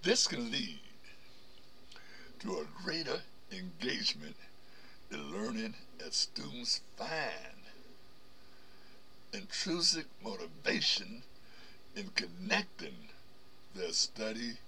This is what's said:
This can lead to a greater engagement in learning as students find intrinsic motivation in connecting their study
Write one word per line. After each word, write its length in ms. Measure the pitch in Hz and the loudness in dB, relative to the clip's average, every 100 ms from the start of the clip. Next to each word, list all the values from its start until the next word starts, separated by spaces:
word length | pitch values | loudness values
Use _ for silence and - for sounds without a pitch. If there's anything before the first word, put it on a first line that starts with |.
This 240 | 170 240 - | 8 8 8
can 240 | 135 117 | 6 2
lead 300 | 113 101 76 - - - - - - - - - - - - - - - - | 2 0 -4 -8 -8 -8 -8 -8 -8 -8 -8 -8 -8 -8 -8 -8 -8 -8 -4
to 180 | - - | 0 0
a 240 | 76 - | 0 -2
greater 380 | - 160 165 - - - - | 0 0 2 0 0 -8 -6
engagement 840 | 190 185 165 247 - - - 226 220 - - - - - - - | -4 -4 0 0 4 2 2 -4 -6 -8 -8 -8 -8 -8 -8 -6
in 220 | - - | -4 -2
learning 420 | 175 - - - 220 - - | 0 2 2 0 -2 -8 -6
as 100 | - | 0
students 680 | - - - 233 240 233 - - - | 4 4 2 -4 -2 2 2 2 -4
find 360 | 156 160 135 76 67 - - - - - - - - - - - - - - - - - - | 0 2 2 0 -6 -8 -8 -8 -8 -8 -8 -8 -8 -8 -8 -8 -8 -8 -8 -8 -8 -8 -4
intrinsic 760 | 104 95 - - 170 165 160 156 - | -4 -2 0 4 8 8 8 4 -4
motivation 1000 | - 95 - - - - - - 98 233 - - - - - - - | -4 -4 -4 0 4 6 6 6 2 -6 -8 -8 -8 -8 -8 -8 -6
in 140 | 202 196 | -4 0
connecting 800 | - - 175 190 208 208 - 78 - - - - - - - - | 0 0 -4 4 4 4 -4 -6 -6 -6 -8 -8 -8 -8 -8 -8
their 180 | 95 90 | -2 2
study 600 | 82 - - 110 110 117 113 | 4 4 4 0 0 -2 -4